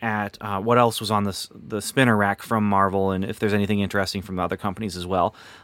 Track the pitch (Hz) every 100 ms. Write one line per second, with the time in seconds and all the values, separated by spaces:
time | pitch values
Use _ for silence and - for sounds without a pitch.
0 | 113 107 101 - 107 98 110 120 120 -
1 | 104 107 101 92 - - - 107 - -
2 | 127 107 101 101 - 113 104 98 98 98
3 | 95 95 110 101 107 104 98 104 98 101
4 | 95 101 95 92 87 98 104 92 110 87
5 | 87 92 87 - - -